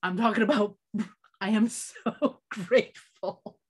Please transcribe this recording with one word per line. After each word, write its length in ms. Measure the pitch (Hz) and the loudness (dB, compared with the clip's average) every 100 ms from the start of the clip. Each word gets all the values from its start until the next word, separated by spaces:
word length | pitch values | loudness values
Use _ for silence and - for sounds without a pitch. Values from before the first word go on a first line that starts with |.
I'm 160 | 180 185 | -4 0
talking 260 | 226 220 | 0 2
about, 320 | 214 202 208 - _ | 2 2 0 -2 _
<laughs> 480 | 202 220 _ _ _ | -8 -8 _ _ _
I 80 | 196 | 0
am 180 | 220 226 | 2 2
so 720 | - - - - - 294 - | 0 -14 -8 -8 -2 -4 -4
<laughs> 40 | _ | _
grateful. 1080 | - 180 254 - - - _ 185 180 - _ | -10 2 2 2 -8 -20 _ -10 -10 -18 _